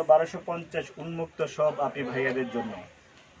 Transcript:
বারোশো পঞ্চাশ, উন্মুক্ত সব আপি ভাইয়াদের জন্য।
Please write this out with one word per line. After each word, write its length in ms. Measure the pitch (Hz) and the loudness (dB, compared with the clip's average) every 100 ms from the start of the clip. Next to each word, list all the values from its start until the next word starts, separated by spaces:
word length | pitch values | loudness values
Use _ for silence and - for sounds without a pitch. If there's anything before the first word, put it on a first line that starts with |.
| 160 | 6
বারোশো 280 | 156 165 175 175 | 6 6 -2 -6
পঞ্চাশ, 400 | 170 165 165 139 - | -6 -4 -6 -6 -10
উন্মুক্ত 440 | 165 165 165 - 147 - | -8 -6 -8 -4 -4 2
সব 160 | 151 143 | 0 2
আপি 220 | 131 143 | -2 -2
ভাইয়াদের 480 | 127 127 131 127 120 | -4 0 0 0 -2
জন্য। 180 | 117 107 98 - - - - - | -4 -6 -10 -14 -20 -20 -20 -20